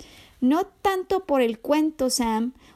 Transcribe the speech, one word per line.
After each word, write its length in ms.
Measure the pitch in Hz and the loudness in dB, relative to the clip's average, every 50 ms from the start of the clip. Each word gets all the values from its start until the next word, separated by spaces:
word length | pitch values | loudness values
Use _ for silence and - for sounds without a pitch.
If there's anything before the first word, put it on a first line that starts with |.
| - - - - - - _ - | -20 -20 -20 -20 -20 -20 _ -2
no 240 | 247 254 294 339 392 | 0 2 2 2 0
tanto 640 | 392 _ _ - 403 381 381 370 - 381 381 381 | -4 _ _ -2 -2 -2 -2 -2 -2 -4 -4 -2
por 160 | - 285 262 | 0 0 2
el 160 | 247 233 220 - | 2 0 -2 -4
cuento, 500 | - 277 294 311 311 311 302 - 262 254 | -2 0 0 2 2 0 -2 -2 -2 -2
Sam, 460 | - - 240 226 220 220 233 254 - - - - - | 0 0 -2 0 0 -2 -2 -4 -6 -12 -20 -20 -20